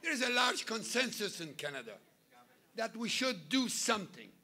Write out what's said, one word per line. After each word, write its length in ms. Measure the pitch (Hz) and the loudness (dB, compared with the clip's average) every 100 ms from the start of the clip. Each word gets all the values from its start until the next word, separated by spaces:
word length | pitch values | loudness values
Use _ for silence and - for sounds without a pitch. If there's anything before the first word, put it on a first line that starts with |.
there 100 | 330 | 0
is 120 | 277 | 2
a 80 | 247 | 4
large 340 | 247 247 - | 6 4 4
consensus 760 | - 220 170 240 247 233 202 - | -2 -4 0 2 2 0 -4 -4
in 120 | 160 | -10
Canada 460 | 131 147 139 113 98 _ _ _ - - _ _ | -6 -6 -6 -10 -16 _ _ _ -20 -20 _ _
that 220 | - 226 226 | -6 -4 -2
we 100 | 226 | -2
should 420 | - 254 202 147 | 2 2 0 0
do 200 | 262 233 | 2 2
something. 600 | - - 214 180 - 101 - | 0 2 2 0 -12 -18 -20